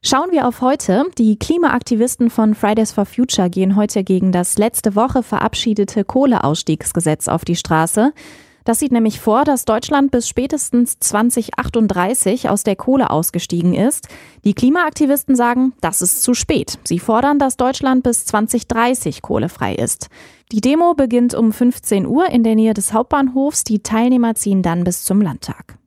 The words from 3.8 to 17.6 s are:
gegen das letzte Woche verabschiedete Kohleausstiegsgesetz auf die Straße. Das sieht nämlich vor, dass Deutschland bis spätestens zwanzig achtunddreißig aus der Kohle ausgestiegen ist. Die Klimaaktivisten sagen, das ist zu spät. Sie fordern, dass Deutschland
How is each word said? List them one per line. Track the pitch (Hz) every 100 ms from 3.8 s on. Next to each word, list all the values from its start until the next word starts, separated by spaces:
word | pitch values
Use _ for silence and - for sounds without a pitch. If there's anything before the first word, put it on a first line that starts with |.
| 208 214
gegen | 190 185 190
das | 180 175 -
letzte | 214 - 220
Woche | 202 254 254
verabschiedete | 220 208 214 - 240 208 202 -
Kohleausstiegsgesetz | 196 262 277 233 139 156 - 160 - - 160 151 -
auf | 170
die | - 175
Straße. | - 160 165 - 247 - - - - _
Das | - 226
sieht | 285
nämlich | 240 220 208
vor, | - 220
dass | 294 262 -
Deutschland | 220 - 294 277
bis | 240 -
spätestens | - 269 302 - 240 240 -
zwanzig | - 208 233 240 220 -
achtunddreißig | - 233 208 180 180 262 - 247 -
aus | 202
der | - 190
Kohle | - 269 -
ausgestiegen | 151 170 170 - 175 175
ist. | 180 220 294 - - - -
Die | 208
Klimaaktivisten | 202 247 330 320 - 285 285 - 254
sagen, | 240 247 262 -
das | 170 -
ist | 180 -
zu | -
spät. | 247 - 294 - -
Sie | - 175
fordern, | - 226 269 294
dass | 269
Deutschland | -